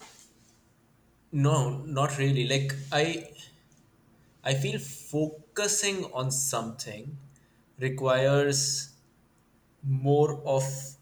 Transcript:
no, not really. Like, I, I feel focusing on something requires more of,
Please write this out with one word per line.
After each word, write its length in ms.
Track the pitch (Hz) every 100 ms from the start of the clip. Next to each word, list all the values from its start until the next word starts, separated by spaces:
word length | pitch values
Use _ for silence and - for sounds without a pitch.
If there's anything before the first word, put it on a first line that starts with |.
| - - - _ _ _ _ _ _ _ _ _ _
no, 460 | 147 139 139 139 - 160
not 320 | 135 143 -
really. 280 | 139 131 120
Like, 300 | 139 139 - -
I, 380 | 151 160 160 - - - _ _ _ _ _ _ _ _ _
I 100 | 131 139
feel 220 | 139 -
focusing 1300 | - - - 147 156 - - - 202 - 202 190 170
on 160 | 127 135
something 880 | 135 - 120 113 113 - 104 131 156 - - _ _ _ -
requires 1120 | 131 131 131 127 139 139 143 139 - - - - _ _ _ _ _ _ _ _
more 600 | 139 135 135 143 151 - -
of, 180 | 135 135 - - -